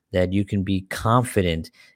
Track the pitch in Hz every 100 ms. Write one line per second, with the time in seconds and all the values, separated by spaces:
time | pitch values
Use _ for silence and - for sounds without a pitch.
0 | _ 95 90 98 98 101 95 95 95 -
1 | 110 123 117 - 90 82 80 _ -